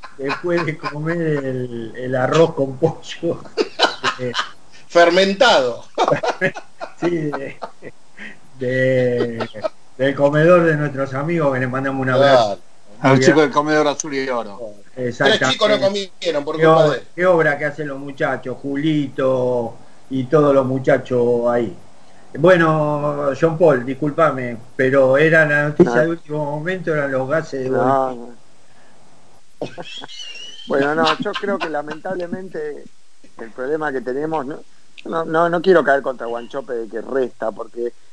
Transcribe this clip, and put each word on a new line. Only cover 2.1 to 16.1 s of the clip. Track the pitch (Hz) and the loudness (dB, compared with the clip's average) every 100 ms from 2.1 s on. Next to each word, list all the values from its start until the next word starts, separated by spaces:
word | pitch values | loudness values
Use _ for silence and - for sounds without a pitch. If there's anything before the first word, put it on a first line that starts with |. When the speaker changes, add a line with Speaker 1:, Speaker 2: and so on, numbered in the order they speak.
| 127 | -2
Speaker 1:
arroz | 127 151 165 | 2 4 4
con | 151 135 131 | 2 -4 0
pollo. | 160 139 - - 170 - - | -2 -2 -12 -6 -4 -6 -8
<laughs> | - - - - - - - | -4 -4 -2 -4 -2 -6 -4
Eh, | 127 120 - - - - - | -6 -6 -8 -12 -18 -18 0
Speaker 2:
Fermentado. | 175 170 175 196 196 247 180 127 113 - - | 6 6 6 2 2 2 4 2 -4 -8 -2
Speaker 1:
<laughs> | - - 381 - 277 - - - 349 - | 0 2 -2 -2 -4 -4 -12 -16 -16 -6
Sí, | 175 | -4
de, | 247 151 143 135 135 - - 165 - - - - - - 131 | -2 -4 -6 -8 -10 -14 -14 -16 -16 -18 -16 -16 -16 -18 -8
de, | 127 127 131 131 123 120 120 113 113 107 - - - - | -2 2 4 4 2 2 -2 -2 -8 -6 -8 -8 -14 -2
del | 135 | 0
comedor | 135 143 147 160 180 | 2 2 4 6 6
de | 170 151 | 6 2
nuestros | 147 131 135 | 0 -4 -4
amigos, | 135 151 170 147 | -4 -2 0 0
que | 127 | 0
le | 127 | -2
mandamos | 127 135 135 | -2 -4 -2
un | 131 | 0
abrazo. | 131 139 131 110 | 4 6 6 4
Speaker 2:
Claro. | 98 - - - - | -2 -10 -20 -18 -2
Speaker 3:
Al | 143 131 | 4 6
Speaker 1:
Muy | |
Speaker 3:
chico | 131 | 6
Speaker 1:
bien. | 147 147 | 6 4
Speaker 3:
del | |
comedor | 123 151 151 147 | 2 2 2 2
azul | 135 160 | 0 -4
y | 135 135 | -4 -2
oro. | 123 104 98 110 104 - - | -4 -4 -10 -14 -14 -14 -8
Speaker 1:
Exactamente. | 123 117 139 - | -6 0 2 4
Speaker 2:
Tres | 131 | 2
chicos | 131 208 | 2 2
no | 208 | 2
comieron | 196 202 190 | 2 0 -6